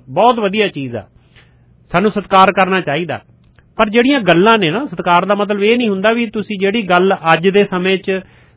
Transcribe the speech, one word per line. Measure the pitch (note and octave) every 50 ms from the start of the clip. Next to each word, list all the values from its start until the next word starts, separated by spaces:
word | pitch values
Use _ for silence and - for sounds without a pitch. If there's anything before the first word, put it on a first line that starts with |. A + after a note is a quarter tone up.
| _ C3
ਬਹੁਤ | C3 E3 G#3+ B3 B3 A#3
ਵਧੀਆ | G#3 G3 G3 G#3+ G#3 F3
ਚੀਜ਼ | - - F3+ A#2+ A#2
ਆ, | G#2 F2+ - _ _ _ _ _ _ _ _ _ _ _ _ _ _ _ _
ਸਾਨੂੰ | - F3 G3+ G#3+
ਸਤਿਕਾਰ | - G#3 F#3+ - G3 F#3+ F#3 F#3+
ਕਰਨਾ | F#3 G3 F#3 F3+ F#3+ F#3
ਚਾਹੀਦਾ, | - D3 C#3 D#3+ F3+ D3+ B2+ G#2 - _ _ _ _ _ _ _ _ _ _ -
ਪਰ | A3 G#3+
ਜਿਹੜੀਆਂ | G3+ A#3+ A#3+ C4+ C#4+ C4+
ਗੱਲਾਂ | G3+ F3+ E3 E3 F#3+ A3+ A3+ A3
ਨੇ | F#3 D3+
ਨਾ, | D#3+ A#3 D4
ਸਤਿਕਾਰ | - F3 E3+ F3 F3+ F3 F3 F#3
ਦਾ | F#3+ G#3
ਮਤਲਬ | G3+ G#3 G3 G#3 G3+ G3+
ਇਹ | G#3+ A#3+ B3
ਨਹੀਂ | B3 G#3+
ਹੁੰਦਾ | G3 F#3+ F#3+ A3 A#3
ਵੀ | A#3+ A#3+
ਤੁਸੀਂ | G#3+ - A3 F#3+ - G#3+ F#3
ਜਿਹੜੀ | F#3+ G3 G3+ A#3+
ਗੱਲ | G3+ F3 F3+ F3+ F#3 F#3+ F#3+ E3 D#3 E3 E3
ਅੱਜ | D#3 E3+ G3
ਦੇ | F#3 G3+ G3+
ਸਮੇਂ | G3+ F#3 F3+ F3+ F#3+ F#3+ F#3
'ਚ | - G3 F#3+ F#3 F#3 - _ _ _ _ _